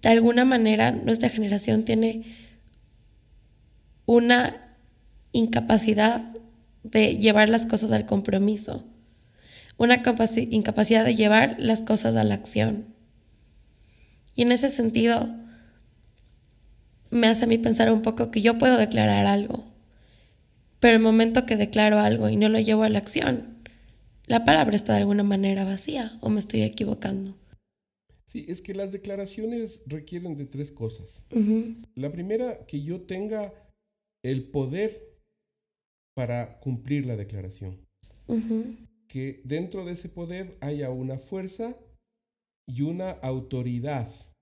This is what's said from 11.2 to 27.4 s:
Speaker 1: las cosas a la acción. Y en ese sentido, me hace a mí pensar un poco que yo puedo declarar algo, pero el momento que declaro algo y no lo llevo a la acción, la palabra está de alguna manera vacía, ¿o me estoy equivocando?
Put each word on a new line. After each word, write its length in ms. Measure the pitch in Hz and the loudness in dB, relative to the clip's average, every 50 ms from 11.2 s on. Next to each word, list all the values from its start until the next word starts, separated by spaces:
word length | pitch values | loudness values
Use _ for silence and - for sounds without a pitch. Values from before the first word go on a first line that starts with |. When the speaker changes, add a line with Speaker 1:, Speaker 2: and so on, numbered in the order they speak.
| 214 208 214 220 226 - 226 - | 4 6 6 6 4 4 0 -2
Speaker 1:
las 240 | - 226 226 220 226 | 0 0 0 0 0
cosas 320 | - 220 220 - - - | 0 0 0 2 2 2
a 80 | 113 107 | 4 4
la 100 | - 202 | 2 2
acción. 520 | 196 202 - - 107 107 110 107 104 - - - _ _ _ _ _ _ _ _ _ _ _ _ _ _ _ _ _ _ _ _ _ - _ _ _ _ _ _ | 0 -2 -4 0 0 0 0 -2 -4 -8 -12 -20 _ _ _ _ _ _ _ _ _ _ _ _ _ _ _ _ _ _ _ _ _ -20 _ _ _ _ _ _
Y 60 | - | 2
en 100 | 240 240 | 4 4
ese 180 | 247 240 247 277 | 4 4 2 0
sentido, 600 | 277 - 233 226 226 226 226 233 233 233 - - - - - - - - - - _ _ _ _ _ _ _ _ _ _ _ _ _ _ _ _ _ _ _ _ - _ _ _ _ _ _ - | 0 0 0 0 2 2 2 2 2 2 0 -4 -6 -12 -16 -20 -20 -20 -20 -20 _ _ _ _ _ _ _ _ _ _ _ _ _ _ _ _ _ _ _ _ -20 _ _ _ _ _ _ -4
me 180 | - 233 233 220 | 0 2 4 4
hace 160 | 226 220 247 | 4 4 2
a 40 | 233 | 2
mí 100 | 226 226 | 2 2
pensar 340 | 226 233 226 233 226 226 | 2 0 2 2 4 4
un 100 | 226 220 | 4 2
poco 300 | 220 226 226 - 240 233 | 2 -2 -2 -2 -4 -2
que 100 | - 220 | -2 2
yo 160 | 202 226 233 233 | 2 2 2 4
puedo 200 | 269 262 254 233 | 4 4 6 4
declarar 500 | 214 214 - 113 107 107 - 101 101 98 | 4 2 2 2 2 4 4 4 2 2
algo, 360 | 101 101 104 - - - - - - - _ _ _ _ _ _ _ _ _ _ _ _ _ _ _ _ _ _ _ _ | 2 0 0 -4 -6 -10 -10 -14 -20 -20 _ _ _ _ _ _ _ _ _ _ _ _ _ _ _ _ _ _ _ _
pero 180 | - 240 226 226 | 6 6 6 6
el 60 | 220 | 6
momento 420 | 220 220 226 226 226 226 254 247 | 6 6 4 4 4 2 0 0
que 100 | - 226 | 0 -2
declaro 440 | 208 208 208 - 214 214 214 214 208 | -2 -2 0 2 2 4 4 4 4
algo 280 | 208 214 220 220 220 214 | 4 2 2 2 0 0
y 80 | 220 | 2
no 140 | 208 214 214 | 2 2 2
lo 100 | 220 220 | 2 2
llevo 240 | 220 214 220 214 220 | 2 2 2 2 2
a 60 | 220 | 2
la 100 | 214 202 | 0 0
acción, 600 | 202 - - - - - 254 233 - - - - - - - _ _ - - _ _ - _ - - | -2 -2 -4 -2 0 -2 -2 -2 -6 -12 -18 -20 -20 -20 -20 _ _ -20 -20 _ _ -20 _ -20 -6
la 180 | - - 117 233 | -2 -2 0 4
palabra 300 | - - 320 151 220 208 | 4 4 4 4 2 0
está 180 | 208 208 - 214 | -2 0 2 0
de 60 | 202 | 2
alguna 220 | 202 202 202 208 202 | 2 2 0 0 0
manera 400 | 202 196 190 196 196 196 196 196 | 0 0 0 0 -2 -2 -2 -4
vacía, 540 | 190 196 190 - - - 269 233 226 - - | -4 -4 -4 -4 -4 -4 -6 -8 -8 -12 -8
¿o 80 | - - | -4 -2
me 100 | 214 208 | -2 -2
estoy 240 | 202 - - - 214 | -2 -4 -2 -2 -2
equivocando? 720 | - - - 214 202 220 - - 190 196 190 196 190 196 _ | -2 -2 -4 -4 -4 -4 -6 -6 -6 -6 -6 -8 -10 -14 _